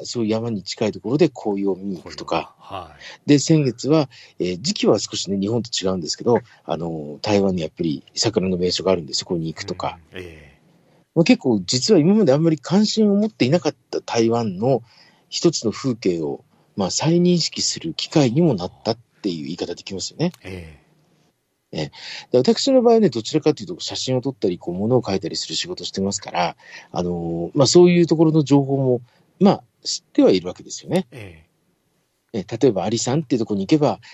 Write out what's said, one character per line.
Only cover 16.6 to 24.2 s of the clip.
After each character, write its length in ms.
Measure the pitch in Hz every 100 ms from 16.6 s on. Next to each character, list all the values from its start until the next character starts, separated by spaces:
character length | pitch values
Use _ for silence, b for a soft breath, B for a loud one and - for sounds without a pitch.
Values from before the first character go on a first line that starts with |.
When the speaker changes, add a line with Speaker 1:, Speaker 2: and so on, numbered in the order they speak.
| _ -
Speaker 1:
ま 80 | 135
あ、 60 |
再 260 | - 151 170
認 220 | 175 175
識 220 | 147 -
す 160 | - -
る 120 | 165
機 160 | - -
会 220 | 160 131
に 100 | 131
も 120 | 175
な 140 | 101 92
っ 40 | - -
た 60 |
っ 60 | 117 _ _
て 80 | 101
い 120 | 85
う 20 |
言 80 | 69 92
い 20 |
方 180 | 92 87
で 80 |
き 100 | -
ま 60 | 95
す 120 | -
よ 60 | -
ね。 120 | 170 -
Speaker 2:
え 360 | 95 92 80 73
え。 40 | _ _ _ _ _ _ _ _ _
Speaker 1:
え 80 | -
え。 80 | 76 B B B B
で、 60 | 127
私 340 | 127 226 -
の 100 | 262
場 120 | 233
合 60 | 226
ね、 100 | 202
ど 120 | 117
ち 120 | 110
ら 80 | 151
か 120 | 151
と 100 | 147
い 20 | 90
う 20 |
と 120 | 85
写 160 | - 98
真 220 | -
を 40 | 127